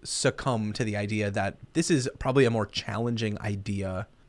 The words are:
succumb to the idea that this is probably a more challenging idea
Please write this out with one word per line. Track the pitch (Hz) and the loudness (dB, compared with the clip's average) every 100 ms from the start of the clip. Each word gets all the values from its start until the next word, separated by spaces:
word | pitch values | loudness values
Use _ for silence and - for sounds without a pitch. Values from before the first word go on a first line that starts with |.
succumb | - - 135 - 135 113 107 | -6 0 0 0 0 0 0
to | 101 | -2
the | 110 104 | -2 -2
idea | 104 107 101 | -2 0 0
that | 101 98 - - | 0 -2 -4 -6
this | 156 170 | -2 2
is | 156 123 - | 2 0 -4
probably | 135 131 123 | 2 6 6
a | |
more | 117 101 | 4 -2
challenging | - - 107 120 117 110 104 | -4 -4 -2 -2 0 -2 -2
idea | 110 101 98 98 95 92 101 - | -4 -4 -4 -4 -2 -4 -8 -14